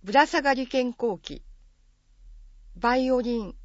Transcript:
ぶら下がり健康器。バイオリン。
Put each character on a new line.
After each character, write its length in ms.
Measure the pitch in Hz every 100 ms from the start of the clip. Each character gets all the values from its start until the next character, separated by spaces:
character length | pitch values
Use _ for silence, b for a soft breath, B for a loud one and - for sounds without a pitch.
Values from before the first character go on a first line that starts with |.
ぶ 100 | -
ら 120 | 269 311
下 160 | 339
が 140 | 277 262
り 120 | 262
健 280 | 269 247 233
康 200 | 233 175
器。 220 | - 147 - - - _ _ _ _ _ - - - - - -
バ 220 | 233 254
イ 140 | 254
オ 100 | 254
リ 220 | 240 240
ン。 120 | 196 -